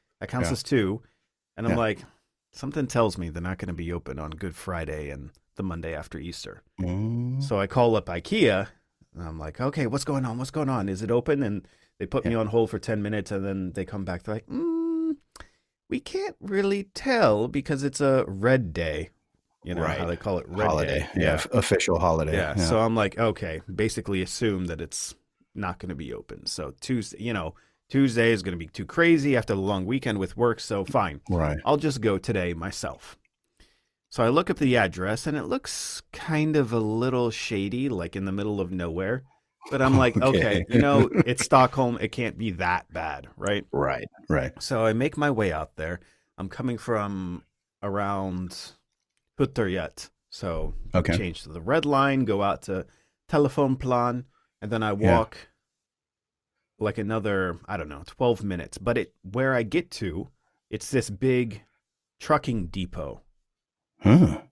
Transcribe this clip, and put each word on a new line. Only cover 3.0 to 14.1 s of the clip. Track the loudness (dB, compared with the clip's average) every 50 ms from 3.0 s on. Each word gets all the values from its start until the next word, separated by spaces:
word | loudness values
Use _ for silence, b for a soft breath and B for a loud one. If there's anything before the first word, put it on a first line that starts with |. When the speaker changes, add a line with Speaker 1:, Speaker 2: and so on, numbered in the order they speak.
| 2 2 2 -2
Speaker 1:
me | -6 -6
they're | -6 -6 -6
not | -6 -6 -6
gonna | -6 -8 -6
be | -6 -6 -6 -6
open | -6 -6 -8 -10 -8
on | -8 -10
Good | -10 -8 -8 -10 -10
Friday | -10 -8 -6 -6 -6 -6 -6 -6 -8 -8 -8
and | -10 -10 -12 -16 -18 _ _ _ _
the | -8 -6
Monday | -6 -6 -6 -6 -8 -8
after | -8 -10 -10 -12 -12
Easter." | -10 -10 -12 -12 -12 -14 -16 -18 _ _ _ -6
Speaker 2:
Mm. | -4 -4 -2 -2 -2 -2 -2 -2 -4 -4 -4 -4 -4
Speaker 1:
So | -2 -2 -2
I | -2
call | 0 2 4 4 4 4
up | 2 0
ikea, | -2 -6 -6 -4 -2 2 4 4 6 4 4 0 -4 -8 _ _ _ _ _ _ _ _
and | -14 -12
I'm | -12 -10 -10
like, | -10 -10 -8 -4
"Okay, | -4 -4 -2 -2 -2
what's | 0 -2 -2 -2
going | -2 -2 -2 -2
on? | -2 -4 -6
What's | -6 -6
going | -4 -4 -2 -2
on? | 0 -2 -2 -2
Is | -4 -4 -2
it | 2
open?" | 2 2 2 2 0 0 2
And | -2 -2 -4 -8 b b b b b b _
they | -8
put | -4 -2 -2 0
me | 0 0
Speaker 2:
Yeah. | 2
Speaker 1:
on | 0 2
hold | 4 2 2 2
for | 0 -6
ten | -4 -2 -2 -2 -2
minutes, | -2 -2 -4 -4 -4
and | -4 -4 -2
then | -2 -2 -2 -4 -4 -4
they | -6 -6
come | -6 -6 -8 -6
back. | -6